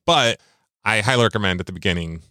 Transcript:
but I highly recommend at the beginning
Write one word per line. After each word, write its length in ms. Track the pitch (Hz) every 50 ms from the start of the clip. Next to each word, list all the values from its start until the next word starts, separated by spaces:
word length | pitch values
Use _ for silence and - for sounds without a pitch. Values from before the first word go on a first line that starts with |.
| _
but 340 | - 170 151 127 117 113 - _ _ _ _ _ _ _ _ -
I 180 | 104 110 110
highly 220 | 101 117 131 123 117
recommend 360 | 107 - 110 104 95 90 90
at 60 | 87
the 80 | - 95
beginning 480 | 87 - 101 87 87 82 82 82 82 - _